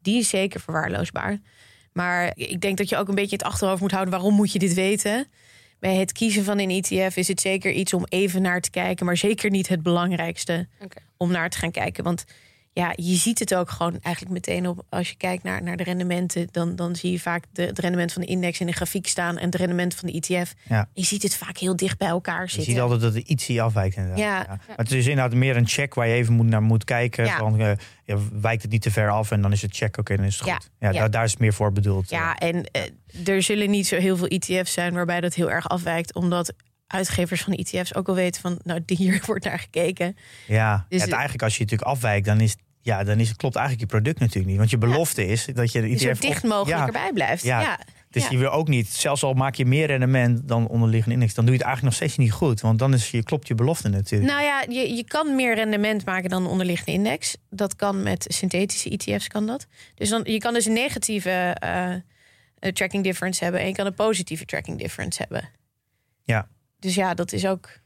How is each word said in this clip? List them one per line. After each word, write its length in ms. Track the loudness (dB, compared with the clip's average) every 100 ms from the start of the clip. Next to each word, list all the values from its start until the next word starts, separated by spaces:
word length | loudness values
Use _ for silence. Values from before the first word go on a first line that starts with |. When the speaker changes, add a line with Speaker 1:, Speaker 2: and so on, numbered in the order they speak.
Speaker 1:
die 180 | 2 2
is 100 | 2
zeker 300 | 0 -2 -4
verwaarloosbaar. 760 | -6 -4 -2 -2 -4 -4 -4 -4 _ _ -20 -20 _
Maar 380 | -4 -2 0 -2 -4
ik 260 | -8 -4
denk 160 | -2 -2
dat 120 | 0
je 80 | -2
ook 100 | 0
een 80 | -2
beetje 160 | -2
in 60 | -2
het 100 | -4
achterhoofd 340 | -2 0 0
moet 100 | 0
houden, 220 | 0 0
waarom 200 | 0 4
moet 180 | 4 4
je 80 | 2
dit 140 | 2
weten? 540 | 2 2 2 0 -2 -4 _ _ -20 _ _
Bij 160 | 0 2
het 160 | 0
kiezen 320 | 0 0 2
van 160 | 2 0
een 100 | 2
E 120 | 0
T 300 | 0 0 0
F 40 | 0
is 100 | -2
het 140 | 0
zeker 300 | 0 0 0
iets 220 | -2 0
om 100 | -2 0
even 320 | 0 0 2
naar 200 | 2 0
te 80 | -2
kijken, 360 | -4 -2 -2 0
maar 120 | 2
zeker 320 | 2 2 0
niet 180 | 0 2
het 160 | 0
belangrijkste 840 | 2 2 2 0 -4 -6 -4 -4 -4 _
Speaker 2:
Oké. 160 | -20 -20 _ _
Speaker 1:
om 140 | 0
naar 180 | 2 0
te 80 | -2
gaan 140 | -4
kijken. 320 | -2 -4 -2
Want 200 | -2 -2 -6 -20 _ _ _
ja, 200 | -4 -2 -2
je 200 | 0 2
ziet 240 | 2 0
het 160 | 0 0
ook 140 | 0
gewoon 280 | -2 -4 -2
eigenlijk 320 | -6 -6 -6
meteen 340 | -8 -4 -2 -2
op, 180 | -6 -6
als 200 | -6 -4
je 60 | -4
kijkt 260 | -4 -4
naar, 200 | -4 -6
naar 140 | -4 -6
de 60 |
rendementen, 640 | -4 -2 -2 -2 -2 -4 -4
dan, 240 | -4 -4 -4
dan 200 | -4 -4
zie 160 | -4
je 80 | -4
vaak 240 | -4 -6 -6
de, 80 | -6
het 180 | -4 -2
rendement 340 | -2 0 -2
van 80 | -4
de 60 | -4
index 320 | -2 -2 -2
in 60 | -4
de 60 |
grafiek 360 | -4 -4 -4 -4
staan 300 | -2 -2 -2
en 80 | -2
het 100 | -2
rendement 400 | 0 0 -2 -4
van 140 | -6
de 60 | -6
E 40 |
T 280 | -2 -2 -2
F. 60 | -8 -2
Speaker 3:
Ja. 200 | 0 0
Speaker 1:
Je 100 | -4
ziet 200 | -4 -2
het 120 | -2 -4
vaak 220 | -8 -6
heel 180 | -2 0
dicht 220 | -2 -2
bij 100 | -2
elkaar 340 | -2 -2 -6
Speaker 3:
Je 40 | -6
Speaker 1:
zitten. 220 | -6 -2
Speaker 3:
ziet 100 | 0
altijd 200 | 2 2
dat 140 | 2 0
er 60 | 0
ietsie 360 | -2 0 0
afwijkt, 340 | 2 2 0 0
inderdaad. 240 | -2 -2
Speaker 1:
Ja. 180 | 0 -2
Speaker 3:
Ja. 60 | -4 -10 -12
Maar 80 | -6
het 160 | -2
is 160 | 2 2
inderdaad 260 | 2 2 4
meer 200 | 4 4
een 100 | 2
check 260 | 2 -2
waar 140 | 0 2
je 60 |
even 200 | 2 4
moet, 120 | 4 6
naar 140 | 4
moet 220 | 4 4
kijken. 420 | 2 0 0 0 0
Speaker 1:
Ja. 120 | 2
Speaker 3:
Van, 220 | 2 2
eh, 120 | 2 0 -4 -20 -4
ja, 120 | -2 -2 -2
wijkt 200 | 0 0
het 100 | 0
niet 100 | 0
te 100 | 2
ver 180 | 2 2
af 220 | 2 2
en 100 | 2
dan 100 | 4
is 100 | 2
het 140 | 0 -2
check, 220 | -4 -2
oké, 180 | -2 0
dan 100 | 0
is 120 | 0
het 100 | -2
Speaker 1:
Ja. 60 | -4
Speaker 3:
goed. 140 | -6 _
Ja, 120 | 0
Speaker 1:
Ja. 80 | 2
Speaker 3:
daar, 120 | 2
daar 120 | 2
is 80 | 0
het 80 | 2
meer 140 | 2
voor 180 | 2 2
bedoeld, 360 | 2 2 2 0
Speaker 1:
Ja, 260 | -2 -2 -2
Speaker 3:
eh. 140 | -2
Speaker 1:
en, 140 | -2 -2
eh, 100 | -4 -4 -10 -20 -6 0 2
er 60 |
zullen 260 | 2 2 2
niet 180 | 2 2
zo 80 | 2
heel 220 | 2 2
veel 100 | 0
E 40 | -2
T 80 | 0
F's 280 | -2 0
zijn 200 | -2 -2
waarbij 280 | 0 -2 0
dat 120 | -2
heel 180 | 0 0
erg 180 | 0 -2
afwijkt, 440 | -2 -2 -2 -4
omdat 400 | -2 0 0 -2 -8 _ _ _
uitgevers 540 | -4 -2 0 0 -2
van 120 | -2
E 100 | -4
T 60 | -2
F's 240 | -4 -4
ook 140 | -4 -2
al 80 | 2
weten 260 | 0 0
van, 180 | -6 -6
nou, 180 | -4 -4 -2
hier 360 | 0 2 2
<laughs> 20 | 0
wordt 200 | -4 -2
naar 140 | -6
gekeken. 460 | -6 0 0 0 -4
Speaker 3:
Ja, 80 | -4 -16 -20 0
Speaker 1:
Dus 100 | 2
Speaker 3:
ja, 300 | 4 2 0
het, 120 | 0
Speaker 1:
het 100 | 0
Speaker 3:
eigenlijk 320 | 0 -2 -2
als 140 | -2 0
je 60 |
natuurlijk 260 | 0 0 0
afwijkt, 360 | 0 2 2 4
dan 140 | 4
is, 140 | 4 0 _ _
ja, 220 | -4 -2
dan 160 | 2 2
is, 160 | 2 0
klopt 200 | -2 0
eigenlijk 360 | 0 -2 0
je 60 | 0
product 200 | 0 2
natuurlijk 280 | 0 2 0
niet. 100 | 2
Want 120 | 4
je 80 | 4
Speaker 1:
Ja. 60 | 4
Speaker 3:
belofte 380 | 4 2 0 0
is 180 | 0 -2
dat 260 | -2 0
je 100 | 0
de 80 | 0
Speaker 1:
Je 80 | 2
zo 120 | 2
Speaker 3:
E 40 |
T 40 | 0
F 20 |
Speaker 1:
dicht 240 | 0 0
Speaker 3:
op-, 60 | 0
Speaker 1:
mogelijk 300 | 0 2 0
Speaker 3:
ja. 60 | 0
Speaker 1:
erbij 260 | -2 -2
blijft. 300 | 0 0 0
Speaker 3:
Ja. 180 | 0 2
Speaker 1:
Ja. 180 | 0 -2 -8 -20 _
Speaker 3:
Dus 140 | -2
Speaker 1:
Ja. 60 | 0
Speaker 3:
je 60 | 2
wil 120 | 2
ook 160 | 2 2
niet, 200 | 2 0
zelfs 360 | -2 0 2
al 100 | 2
maak 220 | 2 0 2
je 100 | 2
meer 220 | 4 4
rendement 600 | 2 4 4 4 2 2
dan 200 | 0 2
onderliggende 460 | 4 4 4 4
index, 200 | 2 2
dan 120 | 4 4
doe 80 |
je 60 | 4
het 80 | 2
eigenlijk 280 | 0 0 0
nog 100 | -2
steeds 160 | 2 2
niet 80 | 4
goed. 260 | 2 2
Want 180 | 2 4
dan 140 | 4
is 180 | 4 2
je, 120 | -2
klopt 240 | 0 -4 -2
je 80 | 0
belofte 340 | 2 0 0
natuurlijk. 420 | 0 0 2 2
Speaker 1:
Nou 120 | 2
ja, 180 | 2 0 -2
je, 240 | -2 -2 -2
je 80 |
kan 320 | -2 -2 2 2
meer 200 | 2 2
rendement 500 | 2 2 2 0 -2
maken 240 | -2 -2
dan 140 | 0
de 60 | 0
onderliggende 420 | 0 0 -2 -2
index. 440 | 0 0 0 -4 -8 _
Dat 260 | -4 -4 0
kan 280 | -2 0
met 220 | -2 -2 -4
synthetische 640 | -2 -2 0 -2 -2 -6
E 40 | -6
T 240 | -2 -4
F's, 60 | -2
kan 180 | -4 -4
dat. 220 | -6 -10 _ -20 _
Dus 140 | -2
dan, 120 | -2
je 140 | -2 -2
kan 160 | 0
dus 120 | 0 2
een 80 |
negatieve, 560 | 2 0 -2 -4 -2 0 0 0 -2
eh, 340 | -4 -2 -2
eh, 80 | -6 -10 _ _ _ _ _ -6
tracking 300 | -2 -2 0
difference 400 | -2 -2 -4 -2
hebben 180 | -2 -2
en 60 | -2
je 60 |
kan 120 | -2 -4
een 80 |
positieve 520 | 0 0 0 -4 -10 -6
tracking 320 | -8 -6 -8
difference 420 | -8 -8 -8 -6
hebben. 280 | -6 -8 -10 _ _ _ _ _ _ _
Speaker 3:
Ja. 240 | -2 -2 -2 _ _ _
Speaker 1:
Dus 160 | -4 0
ja, 180 | 0
dat 180 | 0 -4
is 120 | -2 -2
ook 240 | -2 -6 -20